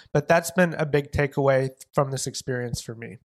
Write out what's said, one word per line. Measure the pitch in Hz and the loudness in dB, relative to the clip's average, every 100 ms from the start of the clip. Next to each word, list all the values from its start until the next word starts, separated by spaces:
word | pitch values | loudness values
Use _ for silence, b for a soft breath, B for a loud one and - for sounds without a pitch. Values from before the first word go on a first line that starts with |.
| B | B
But | 151 - | -2 4
that's | 170 170 | 2 2
been | - 175 | 2 2
a | 151 151 | 0 0
big | 143 139 | 0 0
takeaway | - 143 147 135 135 135 - - | 0 0 2 2 4 0 -6 -6
from | - 135 | -2 -2
this | 131 135 | -4 -6
experience | - - 123 120 - | -8 -6 -6 -6 -8
for | - | -10
me. | 113 117 180 | -14 -16 -18